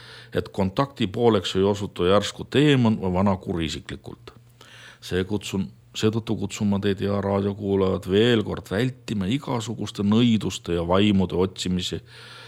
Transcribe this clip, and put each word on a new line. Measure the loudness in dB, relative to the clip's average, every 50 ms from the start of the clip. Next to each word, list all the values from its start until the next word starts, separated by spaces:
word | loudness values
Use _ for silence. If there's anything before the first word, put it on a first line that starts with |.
| -20 -20 -20 -20 -18 -6 -4
et | -4 -4 -4
kontakti | -2 -2 -2 0 0 0 -2 -2 -2 -4 -4
pooleks | -4 0 2 4 4 4 4 0 -2 0
ei | 2
osutu | 2 2 2 0 -4 -8 -6 -2 2 2
järsku | 4 2 2 -2 -8 -12 -10 -2
teemon | 2 2 4 4 4 4 4 2 2 0
või | -2 -2 0
vana | 2 2 2 2 0
kuri | -2 -4 -4 -2 -2 -4
isiklikult. | -4 -8 -10 -12 -14 -14 -14 -16 -16 -16 -18 -20 -20 -20 -20 _ _ _ -20 -20 -20 -20 -20 -20 -20 -18
See | -10 -4 -2 -2 -2 -2
kutsun, | -4 -4 -4 -4 -4 -4 -4 -4 -8 -16 _ _ -6
seetõttu | 0 0 0 0 0 -4 -4 -4 -4
kutsun | -4 -6 -4 -2 0 0
ma | 0 0
teid, | 0 0 -2 0 -2
hea | -2 -2 -2
raadiokuulajad, | 0 0 0 0 0 -2 -4 -4 -2 0 2 2 2 2 0 -2 -2 2
veel | 4 4 6 6 4 2 2
kord | -2 -6 -8 -6 -4
vältima | -2 -2 -2 -2 -4 -8 -8 -6 -4 -2 -2 -2
igasuguste | -2 -2 -4 -4 -6 -6 -6 -8 -8 -8 -8 -8 -4 -2
nõiduste | 2 2 4 4 6 4 4 2 0 -4 -6 -6 -6 -4 -4 -2
ja | 0 2
vaimude | 4 4 4 4 4 4 2 2 2 0
otsimisi, | 0 0 -2 -6 -4 -2 -2 -2 -2 -4 -6 -8 -10 -14 -20 -20 -20 -20 -20 -20 -20